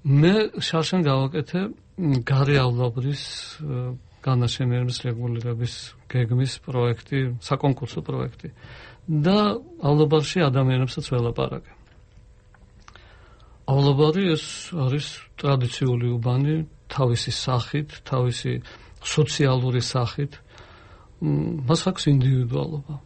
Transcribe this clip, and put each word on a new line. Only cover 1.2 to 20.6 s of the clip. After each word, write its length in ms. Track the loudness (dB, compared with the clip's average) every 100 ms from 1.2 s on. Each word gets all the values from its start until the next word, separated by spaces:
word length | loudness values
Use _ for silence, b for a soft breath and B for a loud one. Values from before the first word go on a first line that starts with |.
| 0 -4 -4 -4 -4 -8 -16
მ, 260 | -4 0 0
გარე 380 | 2 2 4 2
ავლაბრის, 640 | 2 0 -2 -2 -4 -4 -8 -12 -14
ე, 220 | -12 -8 -6 -6 -10 -16 -8
განაშენიანების 800 | 0 2 2 0 0 0 0 -4
რეგულირების 760 | -4 -4 -4 -4 -4 -4 -4 -6 -16 -20
გეგმის 480 | -4 0 2 2 0 -4
პროექტი, 600 | -4 0 0 -2 -4 -2 -2 -4
საკონკურსო 680 | -4 0 2 0 -4 -8
პროექტი. 480 | -6 -6 -6 -8 -16 B B B B B
და 540 | -2 2 4 4 2 -2 -8 -4
ავლაბარში 640 | 2 4 4 4 2 0
ადამიანებსაც 680 | 2 4 2 2 0 -4 -4
ველაპარაკე. 640 | -2 0 -2 -4 -6 -12 -20 -20 -20 -20 -20 -20 -20 -20 -20 -20 -20 -20 B B B B B B B
ავლაბარი 600 | 0 4 4 6 4 4 2
ეს 400 | 0 -2 -14 -8
არის 340 | -2 0 0 -6 -14 -20 -4
ტრადიციული 720 | 0 2 0 0 0 0 0
უბანი, 480 | 0 0 0 2 0 -4 -12 -8
თავისი 440 | 0 2 2 -2
სახით, 560 | -4 -2 -2 0 -4 -6 -12
თავისი 560 | -4 0 0 -2 -4 -6 B B B B
სოციალური 800 | -4 0 0 2 2 2 0 -2
სახით. 600 | -2 -2 -2 -4 -8 -8 B B